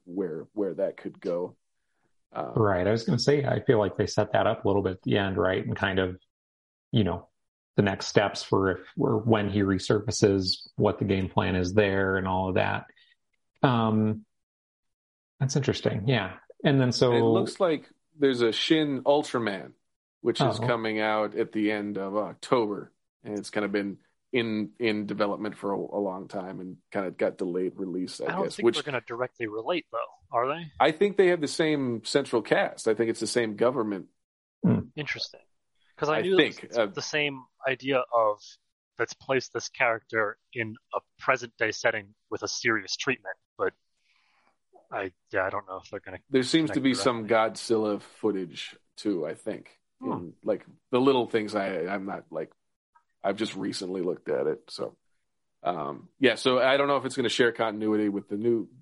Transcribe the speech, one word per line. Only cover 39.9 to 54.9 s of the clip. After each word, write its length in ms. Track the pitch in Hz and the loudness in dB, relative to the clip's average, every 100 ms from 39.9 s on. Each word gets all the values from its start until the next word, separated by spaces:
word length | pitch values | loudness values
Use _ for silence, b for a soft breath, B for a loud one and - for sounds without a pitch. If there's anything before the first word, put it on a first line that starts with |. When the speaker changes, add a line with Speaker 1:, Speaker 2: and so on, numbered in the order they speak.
| 113 - 113 104 107 _ | 0 -2 -2 -2 -4 _
Speaker 3:
in 220 | 123 110 113 _ | -8 -8 -10 _
a 60 | 101 - _ | -10 -10 _
present 340 | - 131 120 - | -2 -2 -4 -4
day 140 | 110 | -4
setting 360 | - 120 110 101 _ - | 0 -2 -2 -6 _ -10
with 140 | 104 | -8
a 40 | 104 | -6
serious 480 | - 123 110 95 - | -2 0 0 -2 -6
treatment, 400 | - 123 95 - _ - | -4 -4 -6 -14 _ -4
but 160 | 95 - _ _ _ _ _ _ _ _ _ - _ | -4 -4 _ _ _ _ _ _ _ _ _ -20 _
I, 200 | 113 98 - _ | -8 -8 -10 _
yeah, 100 | 101 95 | -2 0
I 40 | |
don't 180 | 98 98 | -2 -6
know 100 | 92 | -12
if 60 | - | -10
they're 100 | 101 | -14
gonna 200 | - 92 - | -12 -16 -2
Speaker 1:
There 140 | 135 | 0
seems 260 | 127 165 151 | 2 2 2
to 40 | 135 | 0
Speaker 3:
connect 40 | |
Speaker 1:
be 100 | 135 | 0
Speaker 3:
directly. 100 | 123 | 2
Speaker 1:
some 240 | 135 117 104 | 0 0 2
Godzilla 760 | 113 113 - - 113 107 101 | 2 2 -2 0 0 0 -2
footage 720 | - - 110 95 87 - - - _ - | -8 -4 -2 -2 -6 -10 -16 -16 _ -8
too, 280 | 107 92 78 | -4 -2 -4
I 80 | |
think. 360 | 76 110 95 - _ _ _ | -8 -10 -12 -14 _ _ _
Speaker 3:
Hmm. 100 | 262 | -8
Speaker 1:
In, 220 | 147 - - | -8 -10 -8
like, 220 | - 95 - - _ | -4 -4 -6 -20 _
the 80 | 123 | 2
little 240 | 135 131 113 | 4 4 2
things 280 | 113 104 104 | -2 -2 -2
I, 300 | 98 90 87 | -2 -2 -4
I'm 200 | 98 98 | -4 -6
not, 200 | 90 - | -10 -10
like, 220 | 80 80 _ _ _ _ _ _ _ | -8 -8 _ _ _ _ _ _ _
I've 140 | - 101 | -4 -2
just 180 | 110 95 | -4 -4
recently 460 | - - 92 95 | -6 -6 -6 -4
looked 280 | 87 80 - | -4 -4 -4
at 180 | 69 73 | -2 0
it, 140 | 73 - | -4 -8
so. 260 | - 58 | -10 -10